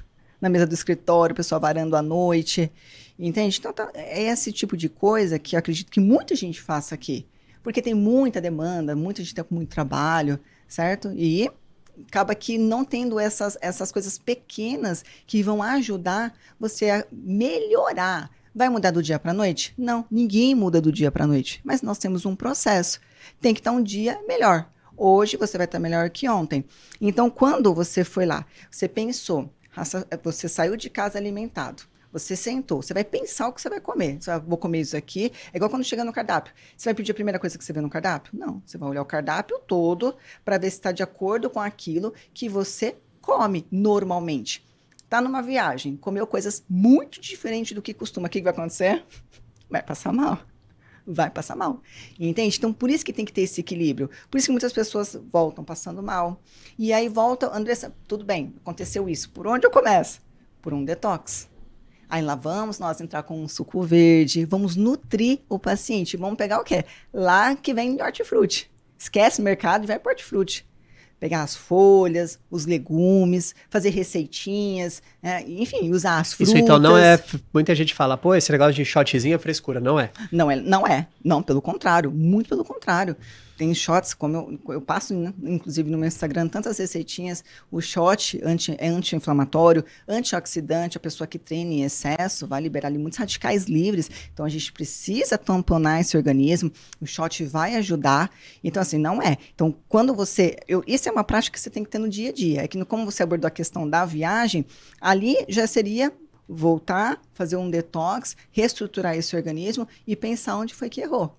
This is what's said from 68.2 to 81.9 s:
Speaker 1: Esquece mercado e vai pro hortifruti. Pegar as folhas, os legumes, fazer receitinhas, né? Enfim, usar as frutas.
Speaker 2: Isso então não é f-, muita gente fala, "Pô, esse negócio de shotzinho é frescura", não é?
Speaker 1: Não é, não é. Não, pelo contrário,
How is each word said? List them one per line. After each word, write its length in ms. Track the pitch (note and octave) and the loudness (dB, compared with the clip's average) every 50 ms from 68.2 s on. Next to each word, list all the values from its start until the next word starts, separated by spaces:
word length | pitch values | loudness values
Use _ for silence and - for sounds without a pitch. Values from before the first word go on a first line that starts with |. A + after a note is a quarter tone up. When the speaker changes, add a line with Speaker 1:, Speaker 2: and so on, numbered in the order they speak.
| A4+ - - A4+ D4 - - - - _ _ _ _ _ _ - | -6 0 2 4 4 4 2 -4 -6 _ _ _ _ _ _ -14
Speaker 1:
Esquece 440 | - - - G3+ G#3+ B3 - - G#3 | -12 -2 2 4 4 4 4 2 0
mercado 420 | G3 G3 F#3+ - E3+ F#3 G#3+ G#3 | 0 0 2 2 2 2 2 2
e 20 | |
vai 120 | G#3 G#3+ - | -2 -4 -4
pro 120 | - - | -2 -2
hortifruti. 560 | - - - - - G3 F#3+ F#3+ - - - _ _ - _ _ - - - _ _ - | -4 -4 -4 -4 -2 -2 0 0 -4 -10 -10 _ _ -20 _ _ -20 -20 -20 _ _ -8
Pegar 220 | - D#3+ E3 D#3+ D3 | -6 -4 -2 -2 -4
as 120 | C#3 - | -4 -8
folhas, 840 | - - - F3 F#3 G3 G3 G3 F#3+ F#3 F3 E3 E3+ F3 E3 - - _ - | -10 -4 2 6 8 10 10 10 8 8 4 2 0 -2 -4 -6 -12 _ -10
os 140 | - E3+ D3 | -8 -6 -2
legumes, 920 | E3 E3+ D#3 D3 - D#3 D#3+ F3 F#3 G3 G3 F#3 F3 F3+ F3+ F3 - - - - _ | 0 -2 -2 -2 -2 0 2 4 6 6 6 6 4 4 2 0 -4 -8 -10 -14 _
fazer 220 | - G#3 F#3 G3+ | -2 0 2 2
receitinhas, 1120 | F3+ G3 F3+ - - F3 D3+ C#3 - - - G3 G3+ G#3 G#3 G3+ F#3+ F#3 F3 F3 E3+ - - - _ _ | 0 0 -2 -2 -2 -4 -4 -4 -8 -10 -8 -6 -4 -4 -2 -2 -4 -4 -4 -6 -6 -8 -10 -16 _ _
né? 240 | - F3 F3+ F3 - - | -8 -6 -6 -6 -6 -8
Enfim, 420 | E3+ F#3 A#3 - - B4 F4+ E3 | -4 -4 -4 -4 -2 -2 0 0
usar 300 | F3+ F3+ D#3+ F#3 E3 D#3+ | 0 2 2 2 2 2
as 120 | E3 - - | 0 -2 0
frutas. 220 | - D#3 G3 A3 | 2 4 6 8
Speaker 2:
Isso 20 | |
então 220 | A3+ A#3 A3+ D3+ C#3+ | 8 10 10 10 10
não 180 | D3 D#3+ F3 | 10 10 10
é 180 | F3 F3 E3+ E3+ | 10 12 10 10
f-, 280 | D#3+ - - - C3+ - - - | 8 6 -2 -10 -10 -8 0 2
muita 220 | D#3 D#3 F3 E3+ | 2 4 4 4
gente 180 | D3 D#3+ D#3 - | 2 2 0 0
fala, 240 | - D3 C3 C3 | 0 0 0 0
"Pô, 180 | B2 - F3 F#3+ | 2 4 4 4
esse 160 | F3 - - D3+ | 4 4 4 4
negócio 200 | C3+ C#3+ D3+ C#3 | 6 6 6 6
de 120 | C#3+ C#3+ | 4 0
shotzinho 480 | - - D#3 C#3 - - B2+ A#2 D3 E3+ | 2 4 4 4 4 4 2 2 2 2
é 40 | E3 | 0
frescura", 400 | - E3 D3+ - - - B2+ B2 | 0 -2 -4 -4 -4 -4 -4 0
não 220 | A#2+ C3 D3+ D3+ | 2 2 2 2
é? 100 | A#2+ G#2+ - - A3 F3+ E3 | 2 0 -4 -12 -10 -2 2
Speaker 1:
Não 180 | E3+ D#3+ D3 | 2 4 4
é, 60 | C#3 | 2
não 300 | C3+ - F#3+ F#3+ F#3+ G3+ | 0 2 2 2 4 4
é. 220 | - D3+ C3 E3 - _ _ - | 4 2 2 0 -4 _ _ 0
Não, 200 | E3+ E3 D3 - | 2 2 2 2
pelo 180 | - C3+ C#3 | 2 0 0
contrário, 500 | - E3+ F#3 G4 - F#3+ | 0 -2 -6 -2 0 2